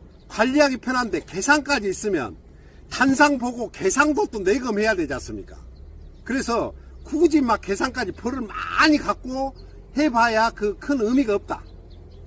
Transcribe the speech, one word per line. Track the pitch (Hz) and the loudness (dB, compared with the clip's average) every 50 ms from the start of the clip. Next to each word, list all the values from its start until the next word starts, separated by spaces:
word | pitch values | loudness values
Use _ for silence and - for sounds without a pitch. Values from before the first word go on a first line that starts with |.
| - - - - - | -20 -20 -20 -20 -20
관리하기 | - - - 220 254 262 294 294 277 262 233 | -6 -2 0 0 2 4 4 4 4 2 -2
편한데 | - 247 254 254 247 214 180 147 | -4 -2 -2 -2 -2 -2 -4 -6
개상까지 | - - 147 185 185 277 294 302 262 277 285 240 202 196 | -6 -6 -6 -2 2 2 2 2 2 0 -2 0 0 -2
있으면 | 180 - - 214 190 156 120 104 - - - - - - - - - - - - | -4 -4 -2 -2 -2 -2 -2 -4 -8 -12 -20 -20 -20 -20 -20 -20 -20 -20 -16 -8
단상 | - - 247 269 269 254 294 294 285 254 | -2 0 2 4 4 6 4 4 4 0
보고 | 233 247 240 240 233 180 | -4 -6 -6 -6 -8 -10
개상도 | - - 165 190 - 262 294 302 294 262 427 | -6 -4 -2 0 2 2 2 2 2 0 -2
또 | - - 208 | -2 -4 -2
내검해야 | 185 185 220 269 247 247 208 202 214 220 220 | 0 0 0 0 0 -2 -2 0 0 0 0
되지 | 175 160 131 139 | 0 -2 -4 -4
않습니까? | 123 - 123 107 98 90 - - - - - - - - - - - - - - - - | -6 -8 -8 -12 -12 -12 -14 -18 -20 -20 -20 -20 -20 -20 -20 -20 -20 -20 -20 -20 -14 -8
그래서 | - 233 269 202 - 233 214 - - - - - - - - - | -4 -4 -4 -2 -2 -2 -2 -2 -4 -8 -12 -18 -20 -20 -20 -10
굳이 | - - 302 349 302 302 302 | -6 0 4 4 6 6 4
막 | 262 233 214 196 | 4 4 2 0
개상까지 | - - 196 - 262 262 254 254 233 185 - | 0 -2 -2 -2 -2 -2 -2 -4 -4 -6 -6
벌을 | - - 240 262 269 233 | -6 -6 -4 -4 -4 -6
많이 | 196 - - - - 180 214 285 311 302 | -6 -8 -8 -8 -4 0 4 4 4 4
갖고 | 285 - 208 202 - - 254 254 262 269 269 - - - - - - - - - | 4 2 -2 -4 -4 -6 -8 -6 -4 -4 -6 -6 -10 -18 -20 -20 -20 -20 -6 -2
해봐야 | 262 302 302 233 233 233 233 220 220 226 226 | 0 0 2 4 2 2 4 4 2 2 0
그 | 220 - 208 208 190 - | 0 -2 -2 -4 -4 -4
큰 | - - 285 262 | -4 -2 -2 0
의미가 | 214 214 247 269 269 220 202 | 0 2 2 2 2 2 0
없다. | 196 - - - - - - - - - - - - - - - - - | -2 -2 -6 -10 -10 -10 -14 -20 -20 -20 -20 -20 -20 -20 -20 -20 -20 -20